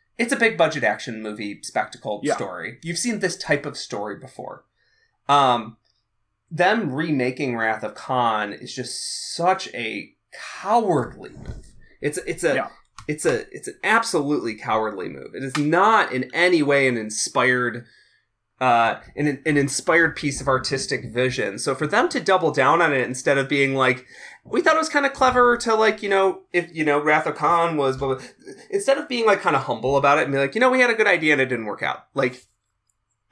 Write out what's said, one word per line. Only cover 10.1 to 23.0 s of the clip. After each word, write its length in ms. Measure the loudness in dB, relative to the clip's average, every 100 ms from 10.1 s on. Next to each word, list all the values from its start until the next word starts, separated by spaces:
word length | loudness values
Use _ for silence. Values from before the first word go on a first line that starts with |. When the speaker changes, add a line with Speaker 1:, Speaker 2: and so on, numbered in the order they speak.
| _ _ -18 -16 -10
Speaker 1:
cowardly 720 | 0 2 2 0 -2 -8 -18
move. 420 | -16 -14 -14 -16 -20 -20 _
It's, 200 | -6 -4
it's 240 | -6 -2
a, 100 | 0 0
Speaker 2:
Yeah. 120 | -2 -10 _ -12 -8
Speaker 1:
It's 140 | -2 0
a, 100 | 0 -4 -12
it's 120 | -14
an 120 | -6
absolutely 720 | 0 0 2 0 0 0 -2 -6
cowardly 540 | -2 -2 -2 -4 -10
move. 220 | -10 -12 -10
It 80 |
is 140 | -6 -2
not 560 | 2 4 6 4 2
in 160 | -2 -4
any 280 | 0 4 4
way 240 | 4 4 4
an 100 | 0
inspired, 880 | -4 -6 -2 2 2 2 0 -4 -12 _ _ _ _ _ _ _
uh, 320 | 2 4 4 0 -8 -4
an, 120 | -2 -2 0
an 120 | 0
inspired 580 | 0 -2 2 4 2 0
piece 240 | -6 -4
of 60 | 0
artistic 540 | 0 0 -4 -4 -6 -4
vision. 460 | -2 0 0 -4 -4
So 160 | -4 -2
for 120 | 0
them 200 | 0 0
to 100 | 0
double 320 | 2 2 2
down 300 | 2 4 4
on 120 | 4
it 120 | 2